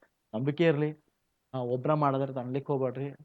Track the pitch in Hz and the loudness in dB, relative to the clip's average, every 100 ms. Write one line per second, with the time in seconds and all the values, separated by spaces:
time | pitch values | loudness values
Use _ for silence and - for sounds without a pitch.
0 | _ _ _ 110 135 147 165 147 151 156 | _ _ _ -4 -2 2 4 4 0 -4
1 | _ _ _ _ _ 131 123 127 143 151 | _ _ _ _ _ -6 -2 0 2 2
2 | 143 135 135 131 123 135 139 139 131 127 | 2 2 -2 -4 -4 -4 -2 -2 -2 -4
3 | 139 139 | -8 -10